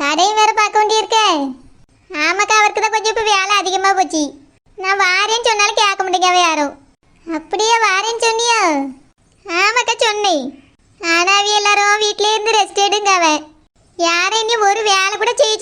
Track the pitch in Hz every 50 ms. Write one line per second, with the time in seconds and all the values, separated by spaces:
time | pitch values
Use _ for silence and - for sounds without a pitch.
0 | 285 285 311 311 359 403 427 427 427 427 440 427 427 415 427 427 427 415 440 440
1 | 415 427 466 440 427 403 339 294 277 269 254 - - - - - - _ _ _
2 | _ _ 370 302 302 320 359 392 415 - 440 427 415 415 415 415 403 440 415 440
3 | 392 440 440 466 440 427 415 381 381 392 415 403 359 370 370 381 381 392 392 370
4 | 370 285 311 311 294 269 - - - _ _ _ _ _ _ - 370 381 392 403
5 | 392 359 359 381 403 415 440 466 466 466 453 415 415 415 415 - 415 403 392 403
6 | 381 381 359 370 359 359 359 359 349 330 320 302 294 277 - - _ _ _ _
7 | _ _ _ _ _ 330 320 311 320 - - 392 427 440 466 466 453 403 370 381
8 | 403 453 466 453 466 453 453 453 466 480 466 453 392 339 302 277 277 269 262 262
9 | _ _ _ _ _ _ _ _ _ 403 339 349 381 415 453 494 466 - 466 -
10 | 494 440 415 415 415 392 349 294 254 262 - - _ _ _ _ _ _ _ _
11 | 403 339 330 339 349 370 392 403 403 415 415 415 403 415 415 403 403 415 415 427
12 | 427 415 415 - 403 415 440 440 415 440 453 427 392 - - 415 392 403 403 415
13 | 415 392 381 359 339 320 302 294 302 - - _ _ _ _ _ _ _ _ -
14 | 339 339 339 349 359 392 427 453 453 440 480 453 415 392 403 440 427 427 392 381
15 | 381 392 415 381 381 466 480 - 554 440 440 427